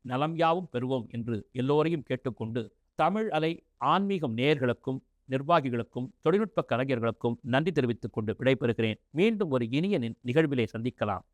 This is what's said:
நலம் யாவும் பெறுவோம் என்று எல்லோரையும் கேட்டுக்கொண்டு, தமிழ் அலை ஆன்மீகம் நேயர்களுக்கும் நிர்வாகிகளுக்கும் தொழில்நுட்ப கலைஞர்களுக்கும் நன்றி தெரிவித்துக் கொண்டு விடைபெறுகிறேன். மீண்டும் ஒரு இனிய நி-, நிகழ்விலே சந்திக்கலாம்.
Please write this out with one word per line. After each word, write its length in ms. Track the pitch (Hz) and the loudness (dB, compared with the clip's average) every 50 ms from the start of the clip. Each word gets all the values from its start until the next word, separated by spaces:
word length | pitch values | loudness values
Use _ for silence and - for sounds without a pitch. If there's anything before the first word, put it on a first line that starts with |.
நலம் 360 | _ 123 127 127 143 156 165 | _ -4 -2 -2 -2 -2 0
யாவும் 320 | 160 165 160 165 180 180 - _ | 0 2 2 2 0 -2 -6 _
பெறுவோம் 360 | 123 120 127 135 127 110 - | -4 -2 0 -2 -2 -2 -4
என்று 400 | - 120 113 117 117 104 - _ _ | -8 -8 -4 -2 -4 -4 -4 _ _
எல்லோரையும் 500 | - 123 131 143 151 151 160 170 160 123 | -4 0 2 4 4 4 2 0 -2 -4
கேட்டுக்கொண்டு, 720 | _ 131 127 _ 131 107 _ 117 110 113 123 110 - _ _ _ _ _ | _ -6 -4 _ -6 -6 _ -8 -6 -4 -6 -6 -6 _ _ _ _ _
தமிழ் 360 | - 160 160 185 214 220 214 | 0 0 0 2 0 -4 -2
அலை 340 | - 156 156 160 170 - _ _ _ | -2 0 0 0 -2 -4 _ _ _
ஆன்மீகம் 600 | _ 120 135 156 185 202 196 196 185 151 135 113 | _ 0 2 2 2 2 0 -2 -2 -2 -4 -2
நேயர்களுக்கும் 640 | 113 123 143 156 143 135 123 117 - _ - 131 135 _ _ _ _ _ _ | 0 2 2 2 2 2 0 0 0 _ -6 -6 -6 _ _ _ _ _ _
நிர்வாகிகளுக்கும் 800 | 131 131 139 143 170 170 139 135 120 120 113 - _ 123 127 131 - _ | -4 -4 0 2 2 2 2 2 -2 -2 -4 -6 _ -8 -8 -8 -10 _
தொழில்நுட்ப 440 | _ - - 202 220 196 _ - 156 - | _ 2 2 2 2 0 _ -4 -2 0
கலைஞர்களுக்கும் 640 | 127 117 131 135 135 117 113 117 110 _ - 123 117 - _ | 0 0 0 0 0 0 0 -2 -2 _ -2 -2 -2 -2 _
நன்றி 300 | 139 123 131 156 180 175 | 0 0 2 2 2 0
தெரிவித்துக் 400 | 151 131 120 117 - - 110 - | 0 0 0 0 -2 -6 -8 -6
கொண்டு 240 | - 110 104 104 - | -4 -4 -4 -4 0
விடைபெறுகிறேன். 600 | 120 127 135 113 - 117 113 - 113 110 107 - _ _ | 2 2 2 2 2 -2 0 2 0 0 0 -4 _ _
மீண்டும் 400 | _ 143 180 220 233 202 208 165 | _ 2 2 2 2 0 -2 0
ஒரு 200 | 135 127 117 113 | 0 0 0 0
இனிய 280 | 120 143 170 196 202 170 | -2 -2 0 0 0 0
நி-, 200 | 120 117 113 _ _ | -2 -4 -6 _ _
நிகழ்விலே 420 | 123 120 151 160 151 139 127 117 110 - 113 | 0 2 2 2 2 2 0 0 0 -2 -4
சந்திக்கலாம். 420 | 113 123 - _ 113 107 101 90 - _ | -4 -4 -4 _ -2 -2 -2 -4 -6 _